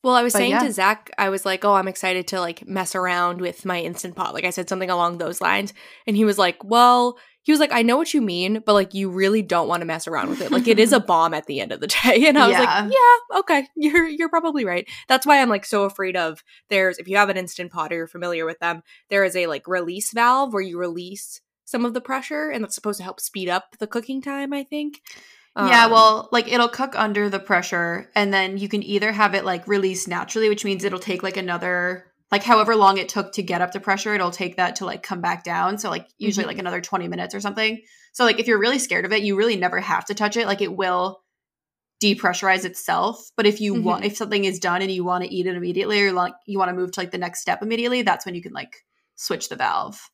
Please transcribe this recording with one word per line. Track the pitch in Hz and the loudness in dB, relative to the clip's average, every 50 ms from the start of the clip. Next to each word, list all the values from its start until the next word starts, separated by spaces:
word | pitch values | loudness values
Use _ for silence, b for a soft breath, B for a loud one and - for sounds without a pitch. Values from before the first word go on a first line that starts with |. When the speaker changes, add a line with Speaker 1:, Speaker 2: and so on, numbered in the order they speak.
| - | 2
Speaker 1:
Well, | 254 254 | 4 4
I | 247 240 | 4 4
was | 247 - | 4 2
Speaker 2:
but | 202 | 2
Speaker 1:
saying | 196 - | 2 2
Speaker 2:
yeah. | 294 233 277 | 2 2 0
Speaker 1:
to | 269 202 | 0 0
Zach, | 196 190 196 214 214 _ - - - | 2 2 2 2 0 _ -12 -4 -2
I | 202 190 | -2 -2
was | 196 190 - | -2 -2 -2
like, | 196 190 185 202 | -4 -4 0 2
"Oh, | 208 202 | 4 4
I'm | 190 190 | 4 2
excited | 190 185 - - 190 185 185 180 - | 0 -6 -4 -2 -2 -2 -2 -4 -4
to, | - 185 | -4 -4
like, | 180 170 170 - - | -4 -4 -6 -10 -12
mess | - 190 190 185 - - | -8 -6 -4 -4 -4 -4
around | 190 180 180 180 175 175 175 175 180 | -4 -2 -2 0 0 0 0 -2 -4
with | 180 175 175 - - | -6 -8 -8 -8 -6
my | 190 180 175 | -4 -4 -4
Instant | 165 165 175 - - 180 170 | -4 -6 -8 -8 -12 -12 -8
Pot." | 190 180 - - | -8 -8 -6 -6
Like, | - 180 | -4 -4
I | 180 | -4
said | 180 190 175 | -4 -6 -6
something | - 196 185 190 180 | -6 -4 -6 -2 -2
along | 185 175 170 170 175 170 | 0 0 0 0 -2 -4
those | 170 156 180 - | -6 -6 -4 -2
lines. | 185 175 190 202 202 196 - B B B B B B | 0 0 0 0 -2 -6 -10 B B B B B B
And | - 208 | -2 2
he | 202 220 | 2 2
was | 208 196 196 | 2 4 4
like, | 190 180 175 - - | 2 2 2 -4 -4
"Well," | 196 226 240 240 247 247 247 240 247 240 b b b b b _ | 2 4 6 8 8 8 6 4 0 -2 b b b b b _
he | - | 2
was | 302 285 | 4 4
like, | 302 294 | 4 2
"I | - 240 226 | 2 2 2
know | 233 240 | 4 2
what | 285 330 320 - | 2 0 0 0
you | 294 | 0
mean, | 226 202 175 175 180 190 214 220 220 | 0 0 -2 -2 0 0 -2 0 2
but, | 214 208 | 4 4
like, | 202 190 190 - | 4 4 2 -4
you | 196 196 190 | -6 -4 -4
really | 180 190 190 196 214 220 202 | -2 0 2 2 2 2 2
don't | - 180 170 160 | 2 0 0 2
wanna | - 175 170 170 | 0 -2 -2 -2
mess | 165 160 160 - | -4 -6 -6 -6
around | 165 165 147 - - | -4 -4 -2 -2 -2
with | 269 - | -4 -6
it. | 170 - | -4 0
Like, | 285 247 247 | 0 0 4
it | 233 220 202 | 4 6 6
is | 220 233 | 6 6
a | 277 240 | 6 4
Speaker 2:
<laughs> | - - | 4 4
Speaker 1:
bomb | 180 165 165 165 160 | 4 4 4 2 0
at | 151 - | -4 -6
the | - 143 131 | -6 -6 -6
end | 98 - | -4 -6
of | 95 - | -6 -6
the | - | -4
<laughs> | - - - - | -2 -2 0 2
day." | 247 240 226 277 | 4 4 6 6
And | 311 269 294 | 6 8 8
I | 262 | 6
was | 226 190 | 6 6
like, | - 247 | 4 4
Speaker 2:
Yeah. | - - 202 208 208 | 4 2 0 0 2
Speaker 1:
"Yeah, | 523 539 480 480 480 466 480 _ - 381 | 4 8 8 8 8 8 4 _ -2 -2
okay. | 392 - 330 277 269 - _ | 0 2 0 0 0 -2 _
You're, | 330 294 302 294 349 330 | 0 0 4 4 4 2
you're | 320 302 302 330 320 | 2 -2 -4 -2 0
probably | 349 330 330 330 294 285 233 | 0 0 0 0 -2 0 -2
right." | 185 175 180 - B B B B | -2 -2 -4 -6 B B B B
That's | - 262 262 - | 0 0 2 6
why | 285 294 277 | 6 6 6
I'm, | 262 240 | 6 4
like, | 208 196 196 | 0 -2 -2
so | - - 202 202 | -2 0 0 0
afraid | 196 196 - 196 185 185 | 0 -2 -4 -4 -2 -2
of, | 180 170 160 156 - _ b b b b _ | -2 -2 -2 -4 -10 _ b b b b _
there's, | 208 196 190 185 180 | 0 2 2 2 0
if | - 170 | -2 -8
you | 180 190 | -2 2
have | 202 208 196 | 2 2 2
an | 190 | 0
Instant | 185 185 165 - - 180 175 | -4 -6 -10 -10 -12 -12 -10
Pot | - 175 156 156 170 | -6 -6 -6 -4 -4
or | |
you're | 165 165 | -6 -6
familiar | 165 - 175 175 175 175 165 160 | -8 -10 -8 -6 -6 -4 -4 -4
with | 160 165 _ | -6 -6 _
them, | 175 170 170 165 b b b b b _ | -4 -4 -4 -6 b b b b b _
there | 202 196 196 | 2 2 2
is | 185 170 | 2 2
a, | 185 175 | -2 -2
like, | 165 151 139 _ | -2 -4 -6 _
release | 170 185 180 175 170 180 202 208 - 220 | -4 -4 -2 -2 -4 -6 -6 -8 -4 0
valve | 233 233 240 254 269 277 262 | 2 4 4 4 4 0 0
where | 214 196 190 | -2 -4 -4
you | 185 170 175 | -4 -6 -6
release | 180 175 165 175 180 180 196 196 - - - - _ _ _ _ _ | -6 -6 -6 -8 -10 -12 -14 -14 -16 -16 -18 -20 _ _ _ _ _
some | - - 240 240 | -6 -4 -2 -2
of | 240 226 | -2 -2
the | 247 | -6
pressure, | 247 - 262 269 254 - 302 294 311 311 | -6 -4 -6 -6 -6 -6 -6 -4 -4 -4
and | 277 240 214 | -4 -6 -6
that's | 196 - | -6 -8
supposed | - - 214 202 | -6 -6 -6 -6
to | 202 180 | -6 -10
help | 185 185 - | -14 -12 -10
speed | - - - 196 185 175 | -12 -10 -8 -6 -4 -2
up | 175 190 - _ _ | -2 -2 -4 _ _
the | _ 214 | _ -10
cooking | 214 - 233 226 - 262 269 | -6 -6 -6 -6 -6 -10 -8
time, | 262 285 277 277 277 277 | -8 -8 -8 -8 -6 -6
I | 285 285 269 | -6 -8 -8
think. | _ 294 302 294 294 294 - B B B B B B B B B B B | _ -8 -8 -8 -8 -10 -14 B B B B B B B B B B B
Speaker 2:
Yeah, | - 247 247 247 233 233 | -2 2 6 6 6 6
Speaker 1:
Um, | 226 | 8
Speaker 2:
well, | 226 226 220 220 220 220 - - | 8 8 8 8 6 4 -2 0
like, | - 240 226 - | 0 0 0 2
it'll | 247 240 240 240 | 2 2 2 0
cook | 240 - 262 269 - | 0 -4 -6 -4 -2
under | - 220 214 202 208 208 202 | -2 -2 0 0 0 -2 -2
the | 190 190 | -2 -4
pressure, | 190 - 202 175 180 - 185 175 170 170 170 185 - _ _ | -2 0 0 0 0 0 -2 -2 -2 -2 -4 -6 -8 _ _
and | 214 202 202 196 | 0 0 2 2
then | 190 190 185 190 | 0 0 0 -4
you | 196 202 196 | -6 -6 -4
can | 214 208 - | -4 -6 -4
either | - 202 196 208 214 | -2 -2 0 0 0
have | 214 208 214 202 180 | 2 2 2 2 2
it, | 196 - | 0 -2
like, | 190 180 170 175 | -2 -4 -4 -2
release | - 208 196 190 190 185 180 - | 0 0 2 2 0 -2 -4 -6
naturally, | 180 175 175 175 - - 220 220 | -6 -6 -6 -6 -4 -2 0 2
which | 214 208 208 - | 2 2 0 -2
means | 202 196 175 185 | -4 -4 -2 -2
it'll | 202 185 180 | -4 -4 -4
take, | - 214 196 180 196 | -6 -6 -6 -4 -4
like, | 190 190 | -6 -6
another, | 196 185 180 175 170 180 180 180 180 175 180 180 180 - _ _ _ _ _ | -6 -6 -4 -6 -4 -4 -4 -2 -2 -2 -4 -6 -8 -12 _ _ _ _ _
like, | 196 202 196 | -2 -2 4
however | 233 233 214 214 214 226 | 4 4 6 6 4 4
long | 220 202 196 190 | 6 6 6 4
it | 190 180 185 | 2 -4 -4
took | - 208 185 185 - | -6 -6 -6 -6 -8
to | 214 185 | -8 -6
get | 185 180 175 | -4 -2 -2
up | 180 175 | -2 -4
to | 180 196 | -4 -8
pressure, | 196 208 190 196 - 220 208 | -2 -2 -2 -2 -2 -4 -2
it'll | 196 185 175 | -2 -2 -4
take | 180 - 190 175 175 | -4 -6 -8 -6 -2
that | - 180 180 - | -2 -2 -2 -2
to, | - 196 | -8 -8
like, | 180 - - - | -8 -10 -10 -10
come | - 190 175 | -10 -8 -4
back | 175 175 175 170 - | -4 -4 -4 -4 -6
down. | 175 170 175 175 185 202 | -6 -4 -2 -2 -2 -2
So, | 208 214 196 | -4 -6 -6
like, | 165 170 - _ _ | -6 -8 -10 _ _
usually, | _ 208 214 202 196 214 | _ -4 -2 -2 -2 -4
Speaker 1:
Mm-hmm. | - | -4
Speaker 2:
like, | - 196 | -8 -8
another | 185 180 180 180 | -8 -6 -6 -8
twenty | 170 - 196 185 175 170 | -6 -6 -6 -6 -4 -6
minutes | 175 175 180 180 - | -6 -8 -8 -8 -8
or | 196 | -8
something. | 202 208 202 220 220 220 220 226 b b b b b b b | -8 -6 -4 -2 -2 -2 -2 -4 b b b b b b b
So, | - 247 | 2 4
like, | 226 214 - | 4 4 2
if | 233 | 2
you're | 240 226 202 | 2 2 2
really | 208 233 269 269 | 4 2 2 0
scared | - - 180 180 175 | -2 -2 -2 -4 -2
of | 185 | 0
it, | 214 214 208 | -2 0 0
you | 202 196 | 0 2
really | 190 214 240 220 | 2 2 2 2
never | 185 180 180 175 180 | 0 -2 -2 -2 -2
have | 190 190 185 180 180 | -2 -2 -2 -2 -2
to | - 202 | -6 -4
touch | 208 214 208 208 | -2 -2 -2 0
it. | 233 233 | -2 0
Like, | 196 196 196 | 0 0 -2
it | 208 175 190 | -2 -4 -2
will | 185 190 185 180 180 180 190 190 - _ _ _ _ _ _ _ _ _ _ _ _ _ _ _ _ | -2 -2 0 0 0 -2 -2 -6 -10 _ _ _ _ _ _ _ _ _ _ _ _ _ _ _ _
depressurize | 208 208 190 - - 180 180 - 202 190 190 190 185 | 0 0 0 2 0 0 0 2 2 2 0 0 0
itself. | 175 180 - - - 170 170 180 214 226 - - - _ | -6 -10 -8 -6 -4 -2 -2 -2 -4 -4 -8 -16 -10 _
But | - 220 | 2 2
if | 208 208 214 | 2 2 2
you | 214 208 196 | -2 -2 -2
want, | - 214 185 175 - - | 0 0 0 -2 0 -2
Speaker 1:
Mm-hmm. | 202 | -6
Speaker 2:
if | 208 | -4
something | - 220 214 214 202 196 | -6 -6 -2 -2 0 0
is | 190 185 | -2 -4
done | 175 190 180 175 180 | -2 -2 -2 -2 -2
and | 190 190 | -2 -4
you | 190 180 175 | -4 -4 -2
wanna | 180 180 180 180 185 | -2 -2 -2 -4 -6
eat | - 185 180 | -6 -4 -4
it | 185 180 | -4 -4
immediately, | 175 175 180 175 185 196 - 208 202 | -4 -6 -4 -2 -2 -2 0 2 2
or, | 202 196 185 | 2 2 2
like, | 180 180 180 - _ _ | 0 -2 -2 -4 _ _
you | - 196 196 | -8 -2 -2
wanna | 190 180 180 | -2 -2 -2
move | 180 180 180 - | -4 -6 -6 -6
to, | - | -8
like, | 180 175 | -8 -8
the | - | -8
next | 180 180 170 170 - | -8 -8 -8 -8 -8
step | - - 170 - | -4 -4 -4 -4
immediately, | 208 220 233 226 233 240 247 247 233 | -2 -4 -2 -2 -2 0 0 0 2
that's | 196 175 - - | 0 0 -2 -4
when | 190 180 | -10 -10
you | 175 | -10
can, | 175 - - | -12 -12 -14
like, | 139 143 _ - - _ _ _ _ _ _ _ | -14 -16 _ -20 -20 _ _ _ _ _ _ _
switch | - - - 180 - - - | -14 -6 -6 -6 -6 -6 -12
the | - | -6
valve. | 123 131 101 - - - - 208 - - - | -4 -4 -2 -2 -2 -4 -6 -12 -18 -20 -20